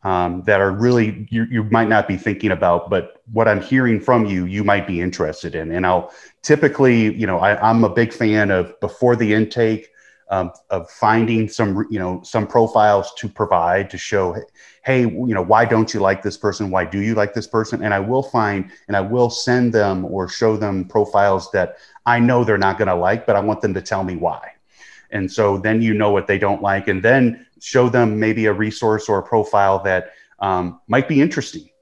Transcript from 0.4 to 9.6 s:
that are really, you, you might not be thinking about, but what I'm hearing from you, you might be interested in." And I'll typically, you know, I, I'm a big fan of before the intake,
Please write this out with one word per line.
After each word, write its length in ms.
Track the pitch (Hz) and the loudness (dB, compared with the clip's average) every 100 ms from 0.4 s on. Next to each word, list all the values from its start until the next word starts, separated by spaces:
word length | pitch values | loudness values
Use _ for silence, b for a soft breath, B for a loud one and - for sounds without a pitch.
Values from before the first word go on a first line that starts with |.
that 160 | 90 101 | 0 2
are 100 | 98 | 2
really, 560 | 95 120 123 110 92 107 | 2 2 2 0 -4 -6
you, 140 | 113 113 | -4 -2
you 140 | 120 | -4
might 240 | 104 113 110 | 0 0 2
not 180 | 110 101 | 2 0
be 100 | 92 | -4
thinking 360 | 110 98 107 | -4 -2 -2
about, 360 | 90 90 85 - | 0 2 0 0
but 320 | 95 - - - | -4 -4 -14 -8
what 160 | 110 110 | 0 2
I'm 120 | 104 | 0
hearing 380 | - 131 127 107 | 0 0 2 0
from 280 | - 123 104 | 2 2 2
you, 180 | 95 90 | -2 -4
you 160 | 98 | -4
might 240 | 101 101 87 | 0 0 0
be 140 | 87 | -4
interested 560 | 90 90 78 78 87 85 | -4 -4 -6 -4 -8 -8
in." 160 | 80 | -6
And 120 | 85 | -2
I'll 280 | 92 90 - B B B | 0 0 -2 B B B
typically, 720 | - 151 151 - 131 117 110 | 0 2 2 4 4 4 2
you 140 | 98 107 | 0 -4
know, 140 | 90 | 0
I, 280 | 95 104 107 | 2 2 2
I'm 140 | 117 | 4
a 60 | 107 | 2
big 240 | 107 117 | 2 -2
fan 400 | - 113 107 101 | 0 0 2 2
of 260 | 95 90 - | 0 -2 -6
before 380 | 98 - 123 117 | -10 -2 0 2
the 180 | 113 | 2
intake, 540 | 107 110 - | 2 0 0